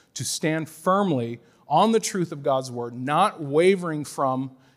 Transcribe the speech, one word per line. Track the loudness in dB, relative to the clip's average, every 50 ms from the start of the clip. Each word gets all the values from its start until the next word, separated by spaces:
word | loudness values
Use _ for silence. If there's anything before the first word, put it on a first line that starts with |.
| _ _ _
to | -10 -8
stand | -6 -6 -2 -2 -2 -2 -2 -4 -8
firmly | -12 -4 0 2 2 2 2 2 0 0 -2 -4 -8 -12 -14 _ _ _ _ 0
on | 2 4 4 4
the | 4 2
truth | 0 -2 -4 -4 -4 -4
of | -6 -4
God's | -2 0 0 0 -2 -4
word, | -8 -8 -8 -8 -8
not | -6 -2 0 2 2 2 2 0 -4
wavering | -6 0 2 4 6 6 4 4 0 -4 -6 -6 -8
from | -8 -4 -2 0 0 0 -2 -4 -6 -10 _ _ _ _